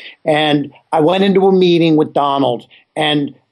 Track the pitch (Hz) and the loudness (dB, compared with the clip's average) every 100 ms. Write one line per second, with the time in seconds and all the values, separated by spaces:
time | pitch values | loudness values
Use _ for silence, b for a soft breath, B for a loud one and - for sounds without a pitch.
0 | B B 156 151 156 147 143 b _ 160 | B B -2 0 0 -2 -4 b _ 0
1 | 156 190 202 190 190 190 180 170 165 156 | 0 2 0 2 2 2 2 2 2 2
2 | 151 143 143 139 127 117 - b _ 156 | 0 -2 -2 0 -2 -4 -10 b _ -6
3 | 151 147 143 - _ | -2 -2 -6 -10 _